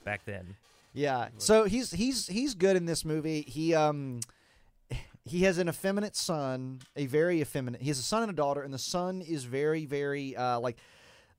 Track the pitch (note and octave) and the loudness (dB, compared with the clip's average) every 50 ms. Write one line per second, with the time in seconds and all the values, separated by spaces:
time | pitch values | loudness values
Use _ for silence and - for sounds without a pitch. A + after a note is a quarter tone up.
0 | - G2+ G#2 G2 - A2 G2+ F#2 F2+ F2 G2 - _ _ _ _ _ _ - C3 | -6 -6 -6 -6 -6 -8 -10 -10 -10 -12 -16 -18 _ _ _ _ _ _ -6 -2
1 | C#3+ C#3+ C3 B2 A2+ A2+ A#2+ G#2+ - - A3 A3 A3 G3 G3+ B3+ B3 - - E3+ | 0 0 0 0 -2 -4 -6 -2 4 6 8 8 6 6 2 -2 -2 -2 -2 0
2 | A3+ C4 C4+ A3 - - F3+ A3+ C4+ D4 A3+ E3 F3+ G3 F#3+ F#3 E3+ E3 D#3+ - | 0 0 0 -2 -4 -4 -2 -2 -2 -2 0 2 4 4 6 4 4 0 -2 -2
3 | - D#3 D3+ D#3 D3 D#3+ D#3+ D3+ D3 - A2+ D3+ D#3+ E3 E3 D#3 D3+ D3+ D3 C#3+ | -2 -2 -2 -2 -2 -2 -2 -4 -4 -6 -4 -2 0 2 4 4 4 4 2 0
4 | C#3 C3+ B2 A#2 A2+ - - _ _ _ _ _ _ _ _ _ _ - - - | -4 -6 -6 -8 -10 -12 -16 _ _ _ _ _ _ _ _ _ _ -8 -8 -8
5 | - - - - - A2+ D3 F3 F#3 F#3+ F3 F3+ F#3 E3+ D3+ - - F#3+ G3 G3+ | -8 -10 -18 -20 -14 -6 0 4 4 4 4 4 0 0 -2 -2 -2 0 0 0
6 | G#3 G3+ - - - - E3 D3+ C#3 C3 C3 B2+ B2+ C3 C3 B2+ C3 - - C#3+ | -2 -4 -4 -4 -2 -2 -2 -2 0 -2 -2 -4 -4 -8 -10 -12 -16 -12 -6 -4
7 | C#3+ B2+ C3 D3+ E3 F3+ F3+ E3 C#3+ - - C#3+ B2+ B2 B2 A#2+ B2 C#3+ D3 B2+ | -2 2 4 4 4 6 4 2 0 0 -2 -4 -4 -4 -4 -4 -2 -2 -2 -2
8 | A#2+ - G#3 A3+ A#3 G#3+ F3+ D3 D3 C#3+ C#3 C#3+ C#3 C#3 C3+ B2 - - - F3 | -2 0 0 0 0 0 0 0 0 0 0 -2 -4 -6 -8 -8 -6 -4 -2 -2
9 | F3+ F#3 F#3 F#3 F3 D3+ E3 C#3+ B2 A#2+ B2+ C#3 D3 D#3 D#3 D#3+ D#3 C3 D3 C#3+ | -2 -2 -4 -6 -6 -6 -6 -6 -6 -4 -2 0 2 2 2 0 -2 -4 -4 -2
10 | C#3+ C#3+ C#3+ C#3+ C#3 C3+ B2 A#2 B2+ B2+ A#2+ A#2+ A#2+ B2+ A#2 - - - - - | -2 -2 -2 -4 -4 -6 -4 -2 0 0 0 0 -2 -4 -6 -6 -12 -20 -20 -20
11 | - - - - _ _ _ | -20 -20 -20 -20 _ _ _